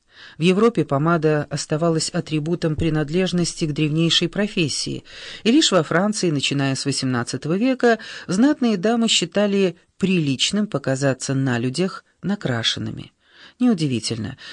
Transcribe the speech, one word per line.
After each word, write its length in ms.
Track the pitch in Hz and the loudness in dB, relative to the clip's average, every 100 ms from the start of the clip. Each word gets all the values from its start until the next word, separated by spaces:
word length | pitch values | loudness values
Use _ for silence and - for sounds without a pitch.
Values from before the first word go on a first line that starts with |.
| _ - - - | _ -20 -18 0
В 20 | |
Европе 440 | 165 185 226 226 147 | 2 4 4 2 0
помада 600 | 139 160 170 156 151 - | 2 2 2 2 2 -2
оставалась 580 | 156 - 151 170 160 - | -6 -4 0 0 0 -2
атрибутом 680 | 175 - 156 151 175 165 | -6 -4 -4 -2 -2 -2
принадлежности 920 | 147 165 156 143 170 185 175 165 - 160 | 0 0 0 0 0 0 0 -2 -2 -4
к 80 | |
древнейшей 560 | 147 156 156 165 - 170 | 0 0 2 2 2 -2
профессии, 760 | 190 208 196 147 - - 131 - - - - | -2 -4 0 -2 -2 -6 -8 -12 -18 -18 -4
и 100 | - | 2
лишь 180 | 277 311 | 4 4
во 120 | 185 | 2
Франции, 480 | 156 160 208 214 180 | 2 0 0 0 0
начиная 440 | 143 - 143 139 135 | 0 0 0 0 -2
с 100 | 143 | -2
восемнадцатого 720 | 135 131 127 117 139 147 185 | -2 -2 -2 -4 -6 -2 0
века, 400 | 254 254 240 226 - - - | 0 2 2 2 -2 -14 -4
знатные 520 | 185 277 294 240 202 | 2 4 4 0 2
дамы 300 | 208 233 226 | 0 2 2
считали 680 | - 175 202 208 196 190 170 _ - | 0 0 0 2 2 0 -2 _ -4
приличным 680 | 185 185 147 127 - 202 208 | 0 2 2 0 0 0 -2
показаться 680 | 135 131 135 139 127 - | -2 -2 0 0 -2 -2
на 240 | 135 135 120 | -2 0 0
людях 480 | 127 127 190 - _ _ | -2 -2 -4 -6 _ _
накрашенными. 880 | 170 202 139 120 113 - 110 117 - _ _ - - - | -6 -4 -4 -2 -2 -4 -6 -10 -14 _ _ -20 -16 0
Неудивительно, 800 | 247 190 151 117 - 110 101 - - | 2 2 0 -2 -2 -6 -6 -10 -18